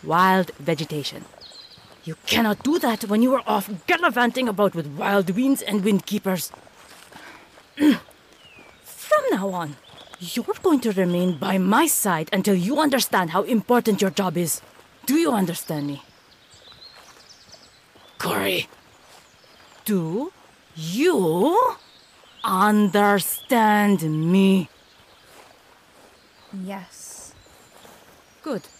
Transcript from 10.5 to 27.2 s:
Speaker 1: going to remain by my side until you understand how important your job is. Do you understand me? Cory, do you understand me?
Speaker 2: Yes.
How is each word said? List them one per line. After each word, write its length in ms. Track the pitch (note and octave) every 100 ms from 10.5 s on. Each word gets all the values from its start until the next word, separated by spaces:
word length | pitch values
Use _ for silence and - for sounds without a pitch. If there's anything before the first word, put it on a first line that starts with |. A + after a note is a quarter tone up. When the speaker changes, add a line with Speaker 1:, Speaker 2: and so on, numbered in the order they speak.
| G#4
Speaker 1:
going 180 | - C#4+
to 120 | A#3
remain 440 | F#3+ F3+ F3 F#3 D#3
by 220 | F#3+ F#3+
my 280 | F#3 A3+ D#4+
side 440 | - G#3 E3 D#3+
until 220 | F#3+ G3
you 240 | F#3+ F3+ C#4+
understand 520 | D4+ B3+ - G#3 F3
how 120 | E3+
important 580 | G4+ A3+ - B3 A3+ G3+
your 100 | F#3+
job 260 | - F#3+ E3
is. 260 | E3+ - - - - _ -
Do 100 | D4
you 160 | E4
understand 540 | A3+ F3+ E3+ - D#3 C#3+
me? 140 | C#3+ - _ _ _ _ - - - - - - - - - - - - _ _ - - _
Cory, 500 | - - F#2+ F3+ - - _ _ - - _ _ _ - - -
do 460 | - G3+ D#3+ F#3+ D#4+ _ - _ _ D#3+
you 1000 | D#3+ G3 E4+ D4 F3 E3 B3+ F#4+ B4+ - - - _ _ - -
understand 1600 | - F#3 G#3 G#3+ G#3 G3+ G#3 G3+ - - - B3 G#3+ G#3 G3+ G3
me? 680 | D#3 D#3 D#3+ F#3+ F#3+ F#3+ D#3 _ _ _ _ _ - - - - _ _ _ _ - _ _ _ -
Speaker 2:
Yes. 800 | G3 F#3 G3 F3+ - - -